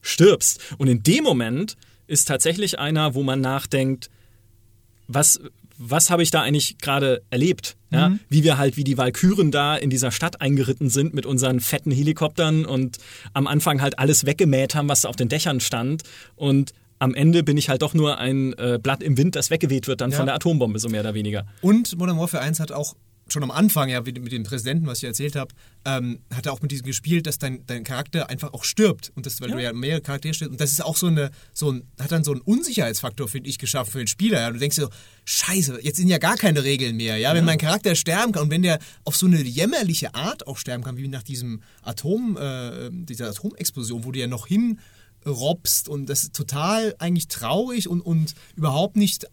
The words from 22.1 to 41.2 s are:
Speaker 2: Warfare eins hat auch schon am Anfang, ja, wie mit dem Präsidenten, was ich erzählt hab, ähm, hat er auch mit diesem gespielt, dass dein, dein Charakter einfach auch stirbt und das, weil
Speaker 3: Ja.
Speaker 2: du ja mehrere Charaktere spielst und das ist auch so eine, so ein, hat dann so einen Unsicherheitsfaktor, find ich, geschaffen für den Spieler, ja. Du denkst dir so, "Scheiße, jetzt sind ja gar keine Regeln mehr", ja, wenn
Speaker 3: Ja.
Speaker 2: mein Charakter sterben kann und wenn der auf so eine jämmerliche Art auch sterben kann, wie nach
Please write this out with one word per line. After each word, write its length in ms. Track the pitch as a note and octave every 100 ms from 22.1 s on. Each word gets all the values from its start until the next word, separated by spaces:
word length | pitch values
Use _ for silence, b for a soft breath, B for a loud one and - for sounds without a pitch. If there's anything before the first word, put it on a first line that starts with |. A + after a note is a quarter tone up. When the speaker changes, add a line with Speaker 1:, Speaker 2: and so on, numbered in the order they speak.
| E3
Speaker 2:
Warfare 240 | E3+ D#3
eins 160 | C#3 D#3+
hat 120 | D3+
auch 240 | - D3+ - _ _ _
schon 120 | D3+
am 80 | C3
Anfang, 380 | C3 G#3 D#3+ C3+
ja, 160 | B2+ B2
wie 60 |
mit 180 | B2 A#2+
dem 120 | B2
Präsidenten, 420 | G#2 B2 A#2 D#3 D#3
was 120 | A#2+
ich 40 | B2
erzählt 300 | A2+ D3 C#3+
hab, 180 | C3 - b b C3+
ähm, 340 | C3 B2 A#2 -
hat 120 | B2 C#3+
er 80 |
auch 80 | C3+
mit 100 | D3
diesem 140 | C#3+ C3
gespielt, 400 | C3 D3+ E3+ E3
dass 120 | -
dein, 260 | C3+ B2+ -
dein 180 | B2
Charakter 460 | A2+ C3 C#3+ E3+ C#3
einfach 240 | - D3+
auch 100 | A2
stirbt 480 | - - G#3+ - - -
und 100 | C3
das, 160 | -
weil 80 | B2
Speaker 3:
Ja. 60 | C3
Speaker 2:
du 80 |
ja 100 | A#2+
mehrere 280 | A#2 C3+ D#3+
Charaktere 320 | C#3+ C#3 D#3
spielst 180 | D#3+ D3+
und 100 | B2+
das 100 | D3
ist 120 | -
auch 140 | D#3 D#3+
so 100 | F3+
eine, 240 | D#3 C#3 b b
so 180 | - D3
ein, 120 | B2+ - -
hat 120 | C#3
dann 120 | E3
so 80 | D3+
einen 100 | C3
Unsicherheitsfaktor, 840 | F#3+ A#3+ E4 A3+ A#2 G#2+ B2 G#2 G#2
find 200 | C#3 C#3
ich, 100 | -
geschaffen 340 | - C#3 A#2
für 60 | C3
den 80 | A2
Spieler, 340 | - G#3+ F3
ja. 100 | A#2
Du 80 | A#2
denkst 160 | C#3+ D#3+
dir 80 |
so, 60 | C3 B B B -
"Scheiße, 540 | - - F#3+ C#3+ B2
jetzt 140 | C#3 E3
sind 100 | F3+
ja 100 | F3
gar 180 | E3 A#3+
keine 280 | G#3 D3
Regeln 340 | C3+ C#3 B2 A2+
mehr", 200 | A2+ A2
ja, 120 | B2
wenn 60 | E3
Speaker 3:
Ja. 40 |
Speaker 2:
mein 140 | E3 D#3
Charakter 380 | D#3 G3+ G3 E3
sterben 360 | - F3 A#3
kann 100 | F#3+
und 60 | D3+
wenn 100 | E3
der 160 | F3+ D#3 B B -
auf 100 | -
so 100 | F#3
eine 160 | E3+
jämmerliche 720 | B2+ B2 G3+ D#4+ G3+ D#3+ C#3+ -
Art 320 | E3+ D4+ -
auch 100 | B2+
sterben 260 | - B2
kann, 140 | B2 B2
wie 100 | C3+
nach 160 | C3+